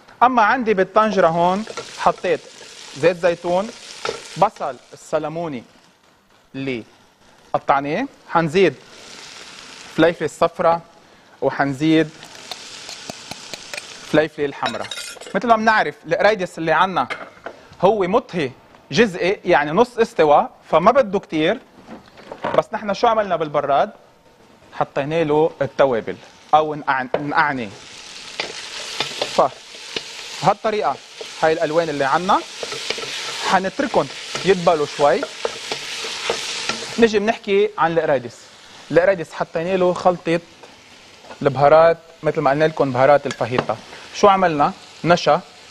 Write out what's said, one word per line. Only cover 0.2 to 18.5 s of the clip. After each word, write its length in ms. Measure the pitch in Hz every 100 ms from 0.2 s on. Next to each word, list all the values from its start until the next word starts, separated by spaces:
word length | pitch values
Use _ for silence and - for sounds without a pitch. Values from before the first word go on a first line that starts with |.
اما 200 | 240 247
عندي 320 | 208 262 220
بالطنجرة 540 | 196 190 220 214 190 170
هون 360 | 170 175 190 220 - - -
حطيت 420 | 180 170 185 147 - - - - - 139
زيت 200 | 160 175
زيتون، 520 | 175 170 175 180 220 - - - - - - -
بصل 400 | 208 - 160 123 -
السلموني 720 | 139 - 156 151 160 170 127 110 _ _ _ _ _ _ _ _
اللي 300 | 135 135 120 107 _ _ _ _ _ _
قطعناه، 540 | 147 - 143 143 170 277 - -
حنزيد 460 | 170 160 170 180 127 - - - - - - - - - - - -
فليفلة 280 | 160 170
الصفرة 560 | 156 - 170 - 170 170 - _ _ _ _ -
وحنزيد 680 | 135 - 139 131 156 160 156 - - - - - - - - - - - - - - - - - - - -
فليفلة 340 | 156 156 -
الحمرا. 400 | 143 - 131 110 - - - - -
مثل 140 | 196 240
ما 80 | 220
بنعرف 380 | 220 214 156 - 151
القريدس 520 | 165 196 214 180 -
اللي 140 | 165
عنا 360 | 156 190 165 123 - - - - - - -
هو 200 | 185 214
مطهي 500 | 175 220 - 175 135